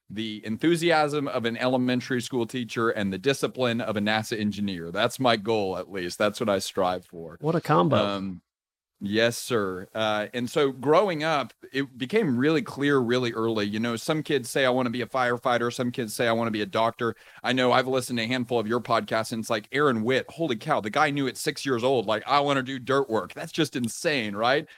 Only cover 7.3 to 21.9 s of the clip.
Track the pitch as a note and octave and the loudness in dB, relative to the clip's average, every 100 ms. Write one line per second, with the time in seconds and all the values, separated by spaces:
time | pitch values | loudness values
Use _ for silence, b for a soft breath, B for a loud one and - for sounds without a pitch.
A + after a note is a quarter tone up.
7.3 | E2+ D3 E3 - D#3+ E3+ A2+ G2+ G2+ G2 | -6 -2 -2 2 4 4 2 2 -2 -6
8.3 | F2 _ _ _ _ _ - G2+ G#2+ A#2 | -10 _ _ _ _ _ -10 -2 2 2
9.3 | - - A#2 G2 F#2 G2 A2+ A2 G#2+ G#2 | 0 -2 -2 -2 -4 -8 -2 0 0 -4
10.3 | B2 A#2+ D#3+ C#3 C3 C3 E3 G#3 D#3 D#3+ | -6 -2 2 0 2 4 4 4 0 0
11.3 | D3 A#2 _ - C3+ C3 B2+ C3 G#3+ E3+ | -2 -2 _ -8 -4 -4 -6 -2 0 2
12.3 | A#2+ D3 D#3 A2 C3+ C#3+ C#3 A#2 B2+ A#2+ | 2 2 2 -2 -2 2 2 4 2 0
13.3 | A2 A2+ A2 G#2 G#2+ A#2 A2+ - D#3 - | 0 0 0 0 -2 -2 -2 -2 -2 0
14.3 | C#3 A#2 D3 B2+ B2+ B2 A#2+ A2 C3 B2 | -2 0 0 2 2 0 -2 -2 0 0
15.3 | A#2+ B2+ A#2+ A#2+ B2 B2 B2+ A2 - A#2+ | 0 2 2 0 -2 -4 -2 -4 0 2
16.3 | A#2 A2+ G#2+ G2 A2 A2+ - A#2 - B | 2 0 -2 0 2 0 0 -4 -4 B
17.3 | B A#2 B2+ B2 B2 C3 C3 B2 A#2+ A2 | B -2 2 4 4 2 -2 -2 -4 -2
18.3 | B2+ A#2+ A#2+ G#2+ A#2+ A2+ A2+ G#2 A2+ G#2+ | -2 0 0 0 0 2 0 2 -2 -2
19.3 | A2+ G#2 A2 - C3+ D3 A2+ A2 C3 - | -4 -2 -4 -2 2 2 2 2 0 0
20.3 | - C#3 A2+ D3+ B2+ G#2+ C3+ D3+ C#3+ C3 | -4 -4 -2 0 0 0 2 2 0 -2
21.3 | - D#3+ D3+ C#3 A#2+ B2+ | -2 -6 -4 -2 2 2